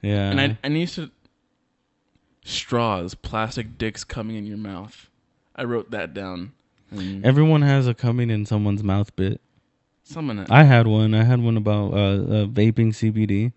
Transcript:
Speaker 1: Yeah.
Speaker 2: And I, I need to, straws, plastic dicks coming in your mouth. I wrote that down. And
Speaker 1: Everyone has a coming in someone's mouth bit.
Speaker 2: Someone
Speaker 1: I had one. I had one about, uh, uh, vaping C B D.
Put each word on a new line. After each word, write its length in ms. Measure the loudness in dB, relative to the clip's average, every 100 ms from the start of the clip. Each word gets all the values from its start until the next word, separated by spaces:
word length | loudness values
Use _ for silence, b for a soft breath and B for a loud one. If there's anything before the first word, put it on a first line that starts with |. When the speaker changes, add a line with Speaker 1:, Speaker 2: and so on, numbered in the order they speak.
Speaker 1:
Yeah. 300 | -2 0 0
Speaker 2:
And 80 | 0
I, 180 | -2 -4
I 60 | -4
need 180 | -4 -4
to, 220 | -8 -14 _ _ _ _ _ _ _ _ _ _ _ _ _ -12
straws, 680 | -12 -4 -2 0 -2 -6 -10
plastic 640 | -8 -6 -6 -6 -10 -8
dicks 280 | -8 -8 -12
coming 320 | -10 -8 -10
in 80 | -10
your 100 | -10
mouth. 520 | -10 -12 -14 -20 _ _ _ _ _
I 120 | -10 -6
wrote 260 | -6 -6
that 220 | -8 -8
down. 400 | -8 -10 -10 -12 _ _ _ _
And 360 | -10 -8 -2 2
Speaker 1:
Everyone 380 | 4 4 4
has 220 | 4 2 0
a 80 |
coming 360 | 0 -2 0 -2
in 160 | -2 -2
someone's 360 | -2 0 -2
mouth 320 | -2 -2 -2 -4
bit. 240 | -4 -4 _ _ _ _ _ _
Speaker 2:
Someone 420 | _ -10 -8 -6 4
Speaker 1:
I 140 | 8
had 240 | 10 8 6
one. 260 | 4 2
I 100 | 4 4
had 160 | 4
one 160 | 2 0
about, 340 | 0 -2 -2
uh, 40 | 0
uh, 500 | 0 0 0 0 0
vaping 500 | 2 2 4 0 0
C 140 | -2
B 160 | 0 0
D. 260 | 0 -2